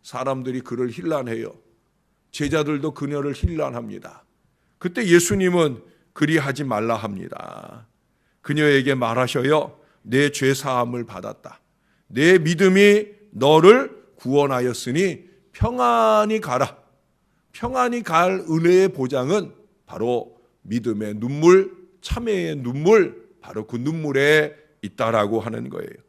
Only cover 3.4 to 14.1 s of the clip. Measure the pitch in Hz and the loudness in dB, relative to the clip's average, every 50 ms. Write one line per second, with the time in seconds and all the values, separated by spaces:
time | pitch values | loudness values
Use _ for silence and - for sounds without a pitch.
3.4 | - 175 170 156 147 135 127 120 117 107 98 95 - - - - _ _ _ _ | -4 -4 -2 -4 -6 -6 -6 -10 -12 -12 -14 -16 -18 -20 -20 -20 _ _ _ _
4.4 | _ _ _ _ _ _ _ _ - 180 175 262 233 180 170 175 170 - 208 196 | _ _ _ _ _ _ _ _ -10 -8 -6 -4 2 4 4 4 4 4 0 0
5.4 | 185 180 175 175 165 147 127 110 - _ _ _ _ _ _ - 151 147 160 160 | 0 2 2 2 0 0 -2 -6 -16 _ _ _ _ _ _ -2 -2 0 0 0
6.4 | 135 139 135 139 147 131 117 104 110 113 117 110 104 107 101 95 87 - - - | 0 -2 -6 -6 -4 -4 -2 -2 0 -2 -2 -4 -4 -8 -10 -10 -12 -14 -14 -14
7.4 | - - - - - - - 113 113 _ _ _ _ _ _ _ _ _ _ _ | -14 -16 -16 -18 -18 -18 -20 -20 -20 _ _ _ _ _ _ _ _ _ _ _
8.4 | _ - 147 151 151 147 139 135 127 139 135 131 123 113 117 123 127 120 - 139 | _ -6 -2 2 4 4 4 4 2 2 -2 0 -2 -2 0 -2 -2 -2 -2 -4
9.4 | 120 139 156 156 143 - - _ _ _ _ _ _ - 117 135 143 143 143 - | 0 0 0 0 0 -4 -12 _ _ _ _ _ _ -2 0 0 0 0 -2 0
10.4 | 135 131 135 135 - 143 131 123 123 120 120 123 117 107 98 92 92 107 107 _ | 0 0 0 0 -4 -4 -2 -2 -2 -4 -6 -10 -10 -10 -12 -14 -14 -14 -14 _
11.4 | _ - - _ _ _ _ _ _ _ _ _ _ _ - 113 147 170 190 185 | _ -20 -20 _ _ _ _ _ _ _ _ _ _ _ -4 2 4 6 6 6
12.4 | 156 156 175 160 196 185 185 196 202 208 202 214 214 - - _ _ _ - 101 | 4 0 0 2 4 4 6 6 6 6 6 4 0 -4 -14 _ _ _ -6 0
13.4 | 127 143 156 156 160 190 226 262 277 - - - _ _ | 2 4 6 8 10 10 8 8 4 -4 -10 -20 _ _